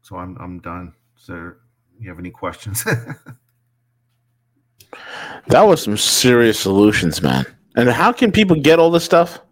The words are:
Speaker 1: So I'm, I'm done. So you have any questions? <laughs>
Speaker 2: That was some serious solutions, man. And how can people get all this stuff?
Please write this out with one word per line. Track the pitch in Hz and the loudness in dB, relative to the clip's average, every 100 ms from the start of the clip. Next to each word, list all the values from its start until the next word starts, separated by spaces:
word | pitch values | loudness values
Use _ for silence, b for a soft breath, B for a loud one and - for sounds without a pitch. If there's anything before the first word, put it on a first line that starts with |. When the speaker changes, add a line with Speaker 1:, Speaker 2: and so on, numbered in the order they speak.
Speaker 1:
So | _ 90 | _ -16
I'm, | 92 90 | -16 -16
I'm | 90 87 | -16 -16
done. | 85 87 87 _ _ _ | -14 -14 -16 _ _ _
So | - 87 85 - _ _ _ _ | -18 -16 -16 -20 _ _ _ _
you | 98 | -20
have | 85 | -16
any | 90 | -16
questions? | - 90 85 - 104 - | -12 -14 -12 -12 -10 -6
<laughs> | 123 - - - - _ _ _ _ _ _ _ _ _ _ _ _ _ _ _ B B B B B - | -8 -8 -18 -20 -20 _ _ _ _ _ _ _ _ _ _ _ _ _ _ _ B B B B B 0
Speaker 2:
That | 131 | 4
was | 208 170 | 4 2
some | - 104 | -2 -4
serious | - - 127 120 117 104 | -2 0 4 4 4 0
solutions, | 95 98 107 107 85 76 | 0 4 4 4 -2 -2
man. | 67 65 65 _ _ - | -2 -2 -6 _ _ 0
And | 123 | 0
how | 117 202 | 2 0
can | 247 233 | 0 0
people | 202 202 160 | 2 2 2
get | 143 165 | 4 4
all | 165 | 4
this | 170 | 2
stuff? | - 175 170 - _ | 2 2 0 -6 _